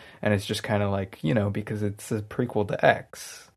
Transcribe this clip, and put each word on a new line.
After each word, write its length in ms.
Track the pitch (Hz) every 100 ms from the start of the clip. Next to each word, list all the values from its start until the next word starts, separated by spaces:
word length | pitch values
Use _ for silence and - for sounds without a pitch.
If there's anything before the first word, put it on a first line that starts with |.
| - -
And 100 | 107
it's 140 | 101 -
just 160 | 107
kinda 260 | - 104 101
like, 300 | 98 95 -
you 120 | 156
know, 160 | 123 101
because 320 | 104 107 107
it's 280 | 104 104 -
a 120 | 110
prequel 440 | 104 - 123 107 98
to 140 | - 135
X. 640 | - - - - - -